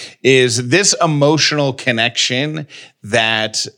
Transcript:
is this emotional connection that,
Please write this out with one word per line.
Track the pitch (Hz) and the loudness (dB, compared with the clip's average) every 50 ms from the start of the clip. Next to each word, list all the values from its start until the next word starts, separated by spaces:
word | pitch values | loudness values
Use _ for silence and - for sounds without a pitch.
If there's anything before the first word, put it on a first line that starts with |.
| - - - _ - | -18 -18 -14 _ 2
is | 127 135 131 127 123 110 131 123 123 | 4 4 6 4 2 0 -2 -2 0
this | 151 190 202 - - - | 0 2 2 2 0 0
emotional | 175 160 151 143 139 147 160 151 - - 151 147 143 135 135 | 0 0 2 2 2 4 4 2 0 0 0 0 -2 -2 -4
connection | - - 131 117 113 113 120 - - - - 127 127 147 151 151 156 147 - - - - - _ _ - | -2 -2 -2 0 0 -2 -2 -2 -2 -2 -2 -2 -4 -4 -4 -6 -8 -12 -12 -16 -20 -20 -20 _ _ -8
that, | 101 110 117 110 110 113 110 110 107 - - - - - | -2 -2 0 0 0 0 -2 -4 -4 -4 -6 -8 -8 -8